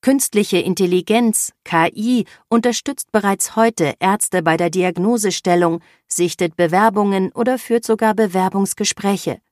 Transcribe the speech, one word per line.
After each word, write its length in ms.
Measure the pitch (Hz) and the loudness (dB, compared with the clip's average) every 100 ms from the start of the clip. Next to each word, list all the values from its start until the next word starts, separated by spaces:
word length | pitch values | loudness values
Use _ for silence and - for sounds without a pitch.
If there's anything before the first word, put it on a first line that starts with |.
Künstliche 560 | - 269 - 208 202 180 | 2 0 2 0 0 0
Intelligenz, 960 | 165 185 185 180 - 220 233 - - _ | 0 0 2 0 2 2 2 0 -6 _
K 260 | - 165 170 | -2 0 0
I, 360 | - 220 247 196 - _ | 0 -2 0 -2 -10 _
unterstützt 640 | 233 240 226 - 269 - | 0 0 -2 -6 -10 -4
bereits 420 | 214 202 196 - | -2 0 -2 -4
heute 420 | - 226 233 151 - | 2 0 2 -2 0
Ärzte 440 | 185 208 - 185 | -2 0 0 0
bei 140 | 165 160 | 0 2
der 140 | 170 | 0
Diagnosestellung, 1120 | 175 180 175 190 240 202 175 - 175 170 170 _ _ _ | 0 -2 0 0 0 -2 -2 0 2 2 -2 _ _ _
sichtet 480 | - 170 - 175 - | -2 -2 -2 -4 0
Bewerbungen 760 | 170 180 220 208 202 196 190 | 0 4 2 2 0 0 -2
oder 260 | - 233 254 | -2 -2 -2
führt 260 | - 226 | -2 -2
sogar 300 | 233 220 220 | 0 0 0
Bewerbungsgespräche. 1300 | 214 214 185 185 196 196 - 208 - 202 196 - 131 _ | 0 0 0 -2 0 -4 -2 -6 -4 -2 -2 -4 -8 _